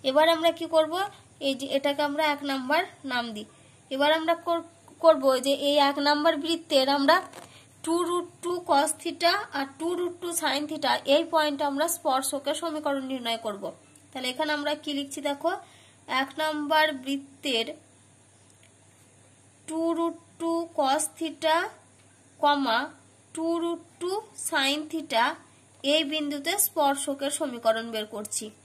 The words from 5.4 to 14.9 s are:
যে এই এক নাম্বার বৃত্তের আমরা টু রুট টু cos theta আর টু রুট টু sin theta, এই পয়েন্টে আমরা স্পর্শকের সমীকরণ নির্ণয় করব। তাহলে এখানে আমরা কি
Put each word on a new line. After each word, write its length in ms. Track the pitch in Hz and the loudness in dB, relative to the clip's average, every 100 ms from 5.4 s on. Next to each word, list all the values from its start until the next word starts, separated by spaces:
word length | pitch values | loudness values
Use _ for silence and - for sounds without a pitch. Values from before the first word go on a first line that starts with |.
| 269 | 2
যে 60 | 277 285 | 0 2
এই 80 | 294 277 | 4 4
এক 80 | 285 285 | 2 2
নাম্বার 240 | 294 320 311 | 4 2 0
বৃত্তের 440 | 320 330 - 277 262 285 | -2 -4 2 2 4 4
আমরা 200 | 277 349 370 - - - - - | 6 4 2 -16 -20 -20 -20 -10
টু 100 | 311 339 339 | -2 0 2
রুট 180 | 349 349 - | -2 -4 -10
টু 80 | 349 359 349 | -6 -4 2
cos 220 | 285 302 302 | 4 4 -2
theta 320 | 339 277 339 392 427 285 | -8 0 2 2 -4 -6
আর 80 | 277 269 | -6 -4
টু 100 | 330 349 | -4 -2
রুট 160 | 349 - | -4 -6
টু 60 | 349 330 | -6 -4
sin 220 | 302 269 302 | -2 -2 -4
theta, 220 | 311 254 - - | -2 0 0 4
এই 80 | 294 330 | 2 4
পয়েন্টে 320 | 320 302 277 294 | 2 0 0 -2
আমরা 160 | 277 330 - | 0 -2 -2
স্পর্শকের 600 | 302 262 269 285 277 311 | 0 0 -2 -4 -4 -4
সমীকরণ 440 | 330 302 302 277 262 | -4 -4 -4 -4 -4
নির্ণয় 300 | 262 233 226 220 | -6 -4 -4 -6
করব। 160 | 202 175 - - - - | -8 -10 -12 -20 -20 -16
তাহলে 160 | 262 254 | -8 -8
এখানে 180 | 254 302 302 | -4 -2 -2
আমরা 140 | 294 294 | -2 -4
কি 80 | 294 | -4